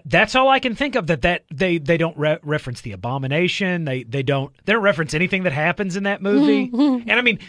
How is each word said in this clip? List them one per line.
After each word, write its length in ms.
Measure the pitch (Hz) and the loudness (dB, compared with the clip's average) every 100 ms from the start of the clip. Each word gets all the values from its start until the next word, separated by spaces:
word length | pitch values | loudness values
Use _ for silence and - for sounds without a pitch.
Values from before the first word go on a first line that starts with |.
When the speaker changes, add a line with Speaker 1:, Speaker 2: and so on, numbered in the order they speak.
Speaker 1:
that's 300 | 147 160 208 | 2 2 4
all 140 | 254 269 | 4 4
I 80 | 269 | 4
can 160 | 262 | 0
think 220 | 214 285 247 | -2 -2 -2
of, 100 | 160 | -2
that, 160 | 160 | 0
that 220 | 170 175 - | 0 -2 -4
they, 280 | 139 185 170 | -4 0 0
they 180 | 143 165 | 0 0
don't 180 | 165 160 | 0 0
re-, 180 | 151 160 | -2 -2
reference 400 | 147 147 - 120 | -2 -4 -4 -10
the 100 | 120 | -10
Abomination. 920 | 95 120 135 131 147 180 - 190 175 156 | -10 -6 -4 -2 0 0 0 -2 -2 -4
They, 160 | 131 | -6
they 200 | 117 139 | -6 -4
don't, 300 | 131 139 139 _ - | -2 -2 -4 _ -2
they 80 | |
don't 80 | 226 | 2
reference 320 | 202 165 156 | 2 2 0
anything 300 | 151 180 190 | -2 0 0
that 80 | 180 | 0
happens 420 | 139 156 175 196 180 | 0 0 -2 -4 -4
in 60 | |
that 180 | 196 202 | -2 -2
movie. 500 | 196 208 294 277 247 | 0 4 4 2 0
Speaker 2:
<laughs> 40 | 240 285 254 233 | 0 2 2 0
Speaker 1:
And, 40 | |
I 100 | 220 | 0
mean, 160 | 247 208 | 2 0